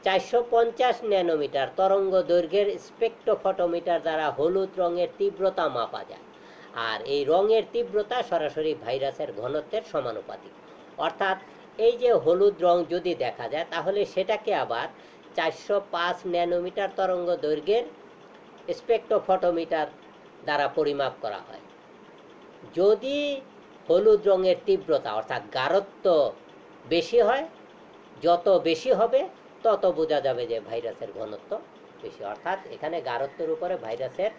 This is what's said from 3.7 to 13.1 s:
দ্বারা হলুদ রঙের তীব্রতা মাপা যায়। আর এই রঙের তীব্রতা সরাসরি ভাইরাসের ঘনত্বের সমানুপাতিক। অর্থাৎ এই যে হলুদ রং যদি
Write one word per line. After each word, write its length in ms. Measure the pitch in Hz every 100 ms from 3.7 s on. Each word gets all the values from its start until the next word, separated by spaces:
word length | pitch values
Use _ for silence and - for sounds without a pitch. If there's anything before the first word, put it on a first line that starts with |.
| 175 175 165
দ্বারা 280 | 160 156 151
হলুদ 380 | 131 156 190 190 185
রঙের 300 | 175 175 170 -
তীব্রতা 500 | 202 165 190 185 156
মাপা 360 | 127 113 107 95
যায়। 120 | - - - - - -
আর 260 | 120 113 107
এই 220 | 131 143
রঙের 380 | 139 170 208 220 208
তীব্রতা 500 | 233 190 208 208 247
সরাসরি 520 | - 170 151 160 156
ভাইরাসের 580 | 147 110 135 139 135 143
ঘনত্বের 500 | 101 123 151 - 214 -
সমানুপাতিক। 600 | 156 123 107 104 98 - - - - - -
অর্থাৎ 380 | 156 - 196 - - - - -
এই 180 | 226 240
যে 160 | 247
হলুদ 500 | 196 151 180 202 196
রং 200 | 175 175 165
যদি 240 | 175 180